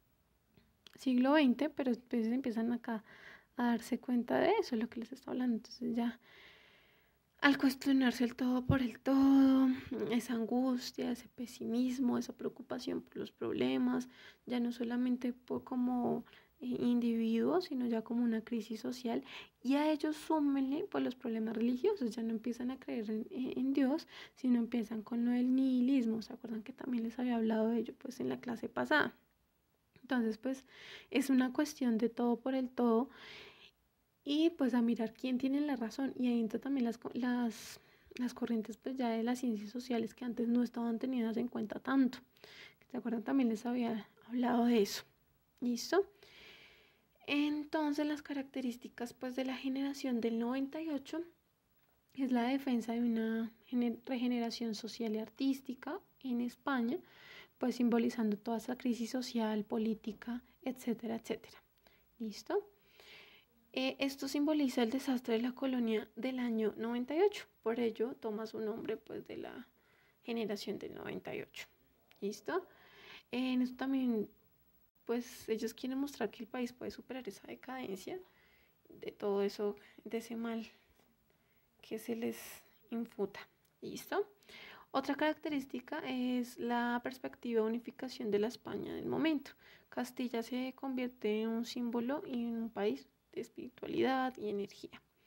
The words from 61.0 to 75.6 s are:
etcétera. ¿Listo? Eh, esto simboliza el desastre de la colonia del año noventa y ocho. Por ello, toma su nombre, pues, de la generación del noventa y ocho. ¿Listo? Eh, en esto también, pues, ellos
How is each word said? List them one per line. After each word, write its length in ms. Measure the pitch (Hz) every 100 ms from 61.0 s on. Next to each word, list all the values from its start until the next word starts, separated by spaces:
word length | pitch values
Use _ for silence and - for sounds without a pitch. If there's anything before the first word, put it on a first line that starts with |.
| 226 226
etcétera. 480 | - - - - _ _ _ _ _ _
¿Listo? 500 | 226 202 - 403 403 _ _ - - - - - _ _ _
Eh, 240 | 262 262 262
esto 280 | 269 269 269
simboliza 560 | 294 294 302 269 247
el 80 | 233
desastre 420 | 269 269 247 -
de 80 | 226
la 120 | 247
colonia 540 | 247 269 254 226 220 - -
del 240 | 262 254
año 360 | 240 220 214 -
noventa 380 | 226 240 247 302
y 60 |
ocho. 240 | 403 - - _
Por 160 | 220 233
ello, 360 | 233 214 226 -
toma 260 | 233 208 220
su 140 | 220
nombre, 380 | 214 233 - 214
pues, 280 | - 220 -
de 120 | -
la 300 | 60 60 - _ _ _ _ _
generación 560 | - 233 214 202 - 202
del 160 | -
noventa 400 | - - 185 180 -
y 60 |
ocho. 260 | - - - _ _ _ _ _
¿Listo? 460 | 202 208 - 339 - - - - - - -
Eh, 220 | 240 254
en 80 | 254
esto 160 | 254 254
también, 520 | 269 269 254 220 208 - _ _ _ _ _ _ -
pues, 440 | 240 240 - -
ellos 240 | 220